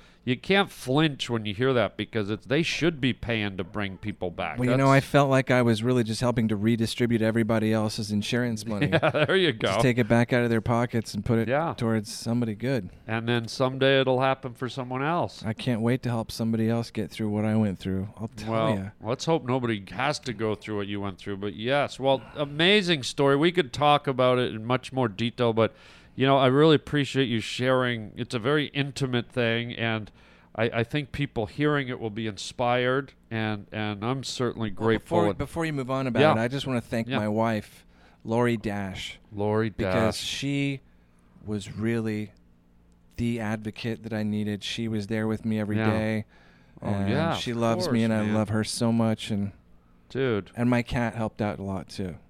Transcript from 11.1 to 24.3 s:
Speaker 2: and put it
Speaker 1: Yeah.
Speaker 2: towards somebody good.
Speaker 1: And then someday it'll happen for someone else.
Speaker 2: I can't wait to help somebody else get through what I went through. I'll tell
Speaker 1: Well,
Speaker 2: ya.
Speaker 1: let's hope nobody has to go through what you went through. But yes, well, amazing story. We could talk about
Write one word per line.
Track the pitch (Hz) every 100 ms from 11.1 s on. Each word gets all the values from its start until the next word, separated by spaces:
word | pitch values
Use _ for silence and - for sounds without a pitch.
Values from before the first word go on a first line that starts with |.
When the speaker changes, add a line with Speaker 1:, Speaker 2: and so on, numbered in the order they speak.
| 104
Speaker 2:
and | 101
put | 113
it | 110
Speaker 1:
Yeah. | 143 165 110
Speaker 2:
towards | 117 110 107
somebody | - 120 120 113
good. | 104 120 127 90 - -
Speaker 1:
And | 113 117
then | 120 113
someday | - 131 131 135 135
it'll | 131 127
happen | 135 131 131
for | 113 123
someone | 135 127 127
else. | 147 170 113 -
Speaker 2:
I | 101
can't | 107 135 113
wait | 117 127
to | 120
help | 117 107
somebody | - 113 113 110
else | 117 117
get | 110 87
through | - 110
what | 104 107
I | 110
went | 104 87
through. | 95 95 104 -
I'll | 113
tell | 107 107
Speaker 1:
Well, | 113 110 101
Speaker 2:
ya. | 98 -
Speaker 1:
let's | 107 135 165
hope | 165 123
nobody | 131 120 107 95
has | 98 139 147
to | 131
go | 107 110
through | 104 - 104
what | 101
you | 101
went | 101 90
through. | 101 98
But | 101 85
yes, | 117 143 123 -
well, | 135 131 - -
amazing | 143 147 175 208 175 156
story. | 120 - 139 139
We | 170
could | 175 131
talk | - 147 147 143
about | 127 127